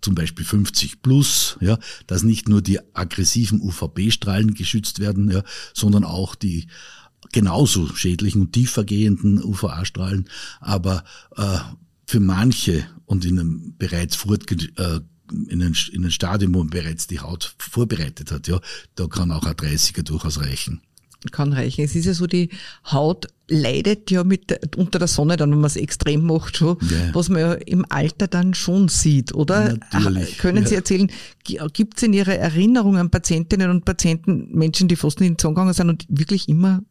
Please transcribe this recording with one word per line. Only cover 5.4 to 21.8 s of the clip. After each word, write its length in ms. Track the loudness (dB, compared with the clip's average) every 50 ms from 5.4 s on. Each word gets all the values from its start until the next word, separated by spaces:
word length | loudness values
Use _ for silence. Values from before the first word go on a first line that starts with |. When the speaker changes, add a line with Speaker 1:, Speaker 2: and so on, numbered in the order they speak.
| -2 -4 -10 -16 -16 -14 _
Speaker 1:
sondern 300 | 0 2 4 4 4 4
auch 320 | 2 -2 -4 -4 -6 -6
die 320 | -6 -4 -4 -4 -4 -6 -8 -14 -20 -20 -20 -20 -20 -20 _ _ _ -20 -4
genauso 560 | 0 2 2 2 4 2 2 4 4 2 0 -2 -4
schädlichen 480 | -2 -2 -2 0 0 -2 0 2 2
und 100 | 0 2 2
tiefer 300 | 0 0 2 0 -2 -2
gehenden 580 | -2 0 0 2 2 2 2 2 2 2 2
U-V-A-Strahlen. 840 | 2 -2 -4 -4 -4 -4 -4 -4 -6 -6 -6 -6 -4 -2 -2 -4 -4 -6 -10 -18 -18 -18 -18 -14
Aber, 460 | -6 -2 -2 -2 0 0 -2 -2 -4 -10 -20 -20 -20 _ -8 -6
äh, 200 | -4 -2 -2 -4 -4 -6 -16 -20 _ _ _ _ _
für 140 | -2 2 2
manche 680 | 2 4 2 2 2 2 2 2 0 0 0 0 -2 -6 -12 -20 _
und 180 | _ -2 -2 0
in 160 | 0 0 0
einem 360 | 0 0 -2 -4 -8 -14 -10 _
bereits 400 | -6 -4 -2 -4 -4 -4 -4 -6
fortge-, 520 | -2 -2 -2 -2 0 -4 -4 -4 -4 -8 -6 -6
äh, 220 | -4 -4 -4 -4 -6 -8 _ _ _ _ -8 -8 -8 -4
in 140 | -2 -2
einem, 120 | 0 0 0 -2 -4 -4 -4
in 80 | -4
einem 100 | -2 -2
Stadium, 420 | -2 -2 -2 -2 0 0 2 2 2
wo 60 | 2
man 100 | 0 0
bereits 380 | -2 -4 -6 -6 -8 -8 -8 -8
die 140 | -8 -10
Haut 340 | -8 -10 -10 -10 -10 -12 -12 _
vorbereitet 760 | -16 -6 -2 -2 0 0 0 -4 -4 -6 -8 -12 -10 -8 -8
hat, 140 | -8 -4 -2
ja, 100 | -2 -2 -4 -6 -18 -18 -18 _ _
da 120 | -8 -8 -6
kann 240 | -2 -2 -2 0
auch 140 | -2 -2 -4
ein 100 | -4 -6
dreißiger 480 | -4 -4 -4 0 0 0 0 0 -4 -6
durchaus 360 | -4 -4 -4 -2 -4 -4 -2
reichen. 400 | -4 -4 -6 -6 -6 -8 -8 -10 _ _ _ _ _ _ -20 _ -16 -14
Speaker 2:
Kann 220 | -6 -4 -2 0 0
reichen. 320 | 0 -2 -4 -2 -2